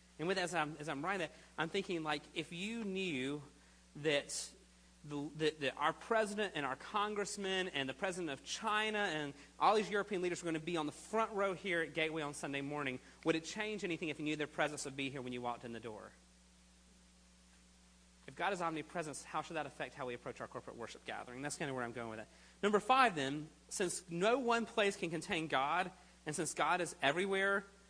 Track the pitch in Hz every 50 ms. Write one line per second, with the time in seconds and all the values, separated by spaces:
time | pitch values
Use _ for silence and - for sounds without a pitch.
0 | - - - - 156 180 196 190 180 165 175 165 151 147 160 151 147 160 143 135
1 | 151 185 202 185 160 147 - - - - - - 160 165 - 196 196 - 175 165
2 | 156 156 151 151 - - - 170 156 - 170 170 190 214 233 233 220 196 185 190
3 | 190 180 147 127 127 139 147 151 139 - - - - - - - - - - 151
4 | 143 156 147 143 127 - - - - - - - - - - - - - - -
5 | - 147 147 143 143 160 151 156 160 151 - - 139 127 - - 147 160 160 -
6 | - - 226 220 220 202 202 208 214 180 - 156 143 127 135 - - - - 208
7 | 208 214 214 202 202 - - 208 196 190 190 185 185 180 147 139 135 131 131 -
8 | 196 190 175 185 175 151 139 - - - - - 214 220 208 214 214 214 214 208
9 | 202 185 156 156 147 143 139 - - - - - 151 180 214 214 202 170 208 202
10 | 190 - 214 175 180 180 170 - 170 170 160 156 156 175 175 160 151 147 - -
11 | - - 214 220 220 214 220 196 202 196 185 - - 196 170 170 160 143 147 160
12 | 160 160 156 160 147 147 143 - - 147 139 139 139 139 147 147 143 131 127 123
13 | - - - - - 160 160 160 160 - - 214 214 214 214 202 202 180 160 -
14 | 180 156 143 - 151 151 151 147 147 139 - - 156 147 147 - - 143 135 139
15 | 139 131 131 139 123 127 123 123 120 120 120 117 123 120 117 113 113 117 107 101
16 | 101 104 - - - - - - - - - - - - - - - - - -
17 | - - - - - - - - - - - - - - - - - - - -
18 | - - - - - - 139 - 170 190 202 180 175 165 160 151 143 - - 175
19 | 160 151 131 - - - - 156 151 - 165 156 143 135 - - 143 127 - -
20 | 135 123 120 120 - 131 117 - 117 - - 123 - 120 117 117 113 - - -
21 | - - 107 104 110 120 123 127 139 143 - - 165 143 131 127 120 117 110 123
22 | 117 113 110 113 104 - - - - - - - - 208 208 196 - - 262 269
23 | 262 226 175 151 135 135 143 151 151 156 - - - - - - 190 175 - -
24 | - - 165 170 185 220 247 277 247 233 233 233 220 - - 233 202 202 196 -
25 | 185 165 170 156 - - 202 160 160 147 147 131 135 143 165 180 190 180 - -
26 | - - - - - 156 151 - 156 147 - - 147 156 175 180 170 147 - -
27 | 135 139 147 175 202 196 196 196 196 196 196 202 196 - - - -